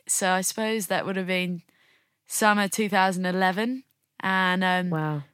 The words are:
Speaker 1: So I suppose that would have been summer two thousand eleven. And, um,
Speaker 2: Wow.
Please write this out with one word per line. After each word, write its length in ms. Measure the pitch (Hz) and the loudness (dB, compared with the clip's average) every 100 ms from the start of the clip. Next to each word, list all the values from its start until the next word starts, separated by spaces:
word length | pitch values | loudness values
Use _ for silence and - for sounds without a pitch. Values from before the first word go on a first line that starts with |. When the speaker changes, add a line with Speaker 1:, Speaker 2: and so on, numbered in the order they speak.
| - | -6
Speaker 1:
So 240 | - 190 | -2 0
I 100 | 185 | 0
suppose 440 | 185 - 220 220 185 | 0 -2 -2 -2 -2
that 200 | 185 - | -2 -2
would 100 | 190 | -4
have 100 | 185 | -2
been 360 | 185 180 175 - _ _ _ _ _ - | -2 -2 -6 -12 _ _ _ _ _ -10
summer 420 | - 214 208 196 | 0 4 4 2
two 200 | - 208 | 0 0
thousand 380 | 202 190 180 185 | 2 2 2 -2
eleven. 580 | 185 185 185 233 262 - _ _ - | 2 2 2 -2 -6 -10 _ _ -8
And, 420 | 190 190 185 180 | -2 2 2 2
um, 280 | 185 180 180 | 2 2 0
Speaker 2:
Wow. 320 | 160 156 147 143 | -2 -2 -4 -8